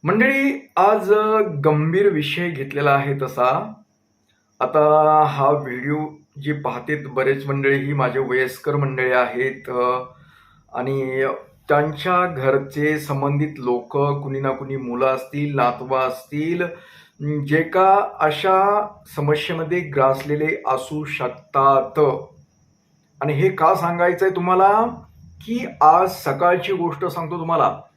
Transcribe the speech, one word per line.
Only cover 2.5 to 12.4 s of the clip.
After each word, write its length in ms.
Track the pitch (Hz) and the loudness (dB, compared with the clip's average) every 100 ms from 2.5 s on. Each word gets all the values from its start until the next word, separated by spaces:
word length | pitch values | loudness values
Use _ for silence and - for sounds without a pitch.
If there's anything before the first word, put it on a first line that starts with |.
| 147 139 139 143 | -6 -8 -2 2
आहे 220 | 139 143 139 | 2 0 -4
तसा. 520 | 131 - 127 160 220 - _ _ _ _ _ _ _ _ | -4 0 0 0 -4 -14 _ _ _ _ _ _ _ _
आता 640 | 127 156 151 151 151 156 | 0 4 6 6 6 6
हा 280 | 147 143 139 | 4 2 2
व्हिडिओ 440 | 147 135 123 139 151 151 - _ 143 | 0 -2 -8 -4 -4 -6 -12 _ -10
जे 120 | 143 | -6
पाहतेत 520 | 147 131 123 123 147 135 | -4 -6 -8 -6 -6 -4
बरेच 380 | 127 131 139 143 | 0 0 0 -2
मंडळी 300 | 139 139 139 | -2 0 0
ही 160 | 139 | 0
माझे 260 | 143 123 123 | 0 0 -2
वयस्कर 560 | 135 127 127 - 151 143 | -2 -2 -2 -4 -4 -2
मंडळी 360 | 135 131 127 | -2 -2 0
आहेत, 580 | 127 120 120 131 135 - | 2 0 -2 -4 -6 -8
अ, 340 | 123 123 127 127 - _ _ _ _ _ | -2 0 -2 -6 -20 _ _ _ _ _
आणि 520 | - 131 135 131 131 135 - - _ - | -8 -4 -4 -4 -2 -2 -4 -12 _ 0
त्यांच्या 640 | 147 151 147 185 180 180 | 2 2 -4 0 0 0
घरचे 680 | 147 | 0